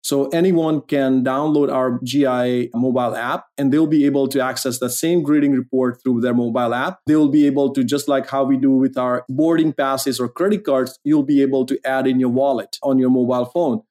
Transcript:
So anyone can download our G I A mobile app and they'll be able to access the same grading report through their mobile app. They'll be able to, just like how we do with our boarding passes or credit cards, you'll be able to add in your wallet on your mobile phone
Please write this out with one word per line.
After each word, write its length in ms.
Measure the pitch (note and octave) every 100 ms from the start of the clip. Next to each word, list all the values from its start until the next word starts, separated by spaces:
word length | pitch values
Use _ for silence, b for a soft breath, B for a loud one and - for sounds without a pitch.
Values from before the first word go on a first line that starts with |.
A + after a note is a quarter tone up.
So 260 | - C#3 C#3
anyone 520 | E3+ F#3 E3+ D#3+ D3+
can 420 | - C#3+ C3+ C3
download 460 | B2+ C3 D#3 D3 C#3+
our 300 | C3 B2+ B2
G 220 | B2+ C#3
I 200 | C3+ B2 B2
A 240 | B2 A#2+
mobile 400 | A#2 C3 B2+ A#2+
app 300 | A2+ A#2+ E3+ - -
and 120 | C#3
they'll 160 | D3 D#3+
be 200 | D#3 C#3+
able 220 | C#3 C3+
to 120 | C#3
access 380 | B2+ B2 C3+ A#2
the 100 | B2+
same 340 | - D#3+ F3
grading 300 | C#3+ D3+ C#3+
report 500 | C3 B2 C3 B2+ B2
through 200 | C3 A#2
their 120 | B2
mobile 380 | A#2+ A#2+ A#2+ A#2+
app. 280 | A#2+ D3+ F#3 -
They'll 220 | D#3 D3
be 180 | D3 C#3+
able 240 | C#3 C#3
to, 100 | C#3
just 240 | A#2+ C#3+ D3
like 220 | C3+ C3
how 140 | C#3
we 120 | C3+ C3+
do 140 | C3+
with 260 | C3+ C3 C3
our 300 | B2 B2 -
boarding 460 | C3+ E3 E3 D#3
passes 460 | C#3 C#3 C3+ C#3 B2
or 80 | A#2+
credit 360 | - F#3+ G#3
cards, 340 | - C3+ B2+ -
you'll 180 | C#3+ D3+
be 200 | C#3 C#3+
able 240 | C#3 C3+ B2+
to 120 | C#3
add 220 | C3+ C3 B2+
in 120 | B2+
your 120 | B2+
wallet 480 | B2 C#3 B2 G#2 -
on 160 | C#3 C3
your 120 | B2+
mobile 340 | B2+ B2 B2
phone 380 | B2 F3 D#3+ A2 _